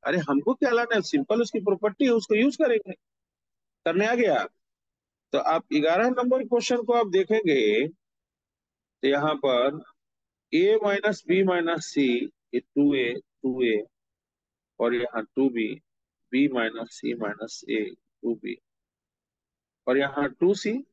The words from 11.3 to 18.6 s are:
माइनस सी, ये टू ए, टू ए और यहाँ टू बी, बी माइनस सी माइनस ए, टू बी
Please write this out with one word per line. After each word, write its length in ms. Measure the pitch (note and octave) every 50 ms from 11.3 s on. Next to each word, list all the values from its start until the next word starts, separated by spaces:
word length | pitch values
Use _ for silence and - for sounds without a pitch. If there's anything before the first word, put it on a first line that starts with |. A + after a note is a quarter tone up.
| F3 F#3 F#3+
माइनस 420 | F#3+ F3+ F3 E3+ E3 E3+ E3 D#3+
सी, 200 | - - C#3+ C#3 C3 A#2+ B2 B2+ - _ _ _ _ -
ये 60 | A#2+
टू 340 | - _ _ C#3 C#3+ C#3+ C#3+
ए, 180 | C3+ B2 A#2 A#2+
टू 500 | C#3 - _ _ _ _ C3+ B2+ C3 B2
ए 200 | A#2 A2 G#2 A2 - _ _ _ _ _ _ _ _ _ _ _ _ _ _ _ _ _ _
और 160 | A#2 A#2+ A#2+
यहाँ 280 | A#2+ A#2+ - - A#2 G#2
टू 240 | - _ - C3+ C3+
बी, 180 | A#2+ A#2 A2+ G#2 G#2+ - _ _ _ _ _ _ _ _ _ _
बी 160 | - C3 C#3 C#3+
माइनस 400 | C3 B2 A2+ A2+ A2+ A#2 A2+ A2+ -
सी 200 | - - A#2+ A#2+
माइनस 460 | A#2 A2+ G#2 G#2 - A2 A2+ - - - -
ए, 140 | - A2 G#2+ G2 - _ _ _ _ _
टू 140 | - A#2+ A#2
बी 220 | G#2+ - G#2 G2+ -